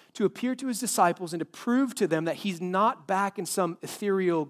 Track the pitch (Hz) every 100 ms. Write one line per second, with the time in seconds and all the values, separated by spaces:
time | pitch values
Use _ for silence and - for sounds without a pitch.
0 | _ - 196 - 247 254 262 220 240 -
1 | 180 170 175 170 160 - - 254 262 -
2 | 196 160 165 - 202 170 180 190 220 262
3 | 151 190 196 208 175 - 180 175 151 -
4 | 208 190 180 165 143